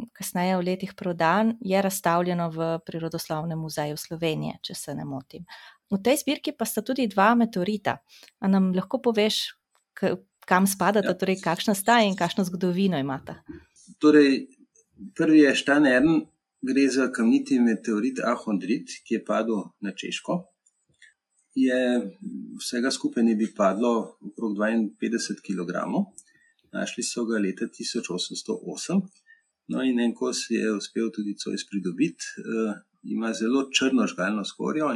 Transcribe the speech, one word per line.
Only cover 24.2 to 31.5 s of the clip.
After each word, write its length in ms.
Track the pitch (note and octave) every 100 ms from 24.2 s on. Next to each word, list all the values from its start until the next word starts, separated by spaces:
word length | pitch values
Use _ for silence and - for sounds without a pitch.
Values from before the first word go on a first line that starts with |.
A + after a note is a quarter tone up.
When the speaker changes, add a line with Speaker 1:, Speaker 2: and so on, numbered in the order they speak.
| F#2+
Speaker 2:
okrog 240 | - A2+ G2+
dvainpetdeset 840 | G#2+ A#2 G#2 - A2 A#2 - -
kilogramov. 720 | - F#2+ F2 - - F3 G3+ - - _ _ _ _ G2
Našli 260 | G#2 - A2+
so 180 | B2
ga 160 | A2+ A2
leta 260 | G2 F#2+ A2
tisoč 380 | - - A#2+ -
osemsto 460 | F2 - - - - -
osem. 260 | - - F#3+ F#3 _ _ - _ _ -
No, 80 | B2
in 220 | C3 A#2+
en 80 | A#2+
kos 280 | A2 B2+ - -
je 240 | A2 G#2+
uspel 340 | G#2 - A2+ A2+
tudi 180 | - G#2 G2+
Zois 200 | G#2